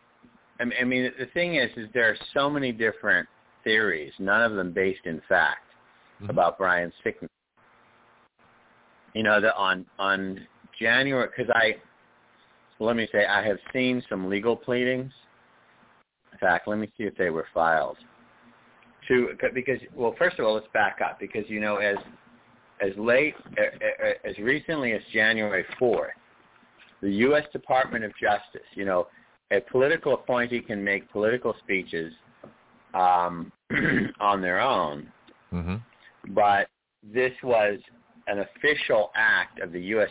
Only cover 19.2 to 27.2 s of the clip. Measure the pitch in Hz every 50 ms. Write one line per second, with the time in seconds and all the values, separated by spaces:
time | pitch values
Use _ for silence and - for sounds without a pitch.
19.2 | 120 78 - - 131 120 113 127 127 135 123 117 - - - - 120 113 113 -
20.2 | 170 180 - - 120 110 107 107 - - - 110 104 95 - - 98 80 - -
21.2 | 101 95 - 110 101 - 107 107 107 104 104 98 104 101 101 98 - - - -
22.2 | _ - - _ _ _ _ _ _ _ _ - 101 98 95 101 107 117 120 131
23.2 | 151 151 - - - - - - 107 - - - 107 107 - - 107 107 101 -
24.2 | - 104 95 98 104 123 143 151 - - 165 147 131 117 110 98 - - - 110
25.2 | 107 110 113 110 107 104 95 92 85 - - - 127 120 101 80 71 - - _
26.2 | _ _ _ _ _ _ _ _ _ _ _ _ - - _ - 98 101 98 104